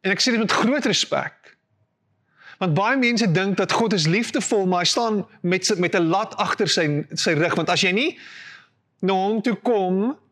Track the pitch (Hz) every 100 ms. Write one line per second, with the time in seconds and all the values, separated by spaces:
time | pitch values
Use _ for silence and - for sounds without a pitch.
0 | 196 190 - 233 220 - 220 285 240 185
1 | - 143 - - - _ _ _ _ _
2 | _ _ _ _ - - 190 156 208 269
3 | 247 240 220 165 196 190 185 - 226 196
4 | 151 185 226 294 - 220 185 180 175 -
5 | 233 208 - - 175 180 185 202 175 185
6 | 165 190 220 - 196 - 190 - 160 147
7 | 151 160 - 156 165 160 160 180 190 190
8 | 302 - - - - - - _ _ _
9 | 185 190 196 220 226 202 240 220 185 185
10 | 220 302 _